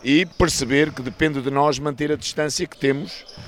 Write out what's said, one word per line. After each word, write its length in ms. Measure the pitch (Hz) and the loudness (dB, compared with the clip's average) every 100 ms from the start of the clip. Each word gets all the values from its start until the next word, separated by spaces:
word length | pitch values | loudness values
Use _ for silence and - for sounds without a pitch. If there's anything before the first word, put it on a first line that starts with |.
| 120 | 2
e 200 | 147 180 | 4 4
perceber 680 | - 175 - 123 139 151 | 2 2 2 0 2 2
que 80 | 143 | -2
depende 400 | 127 101 156 139 | -10 -2 0 0
de 100 | 131 | -2
nós 260 | 139 147 131 | 2 2 0
manter 340 | 147 135 147 | -4 -4 -2
a 20 | 151 | -2
distância 500 | - - 151 - 170 | -4 -4 -4 -4 -6
que 120 | - | -2
temos 480 | 139 135 170 - - - | 0 0 -4 -14 -18 -20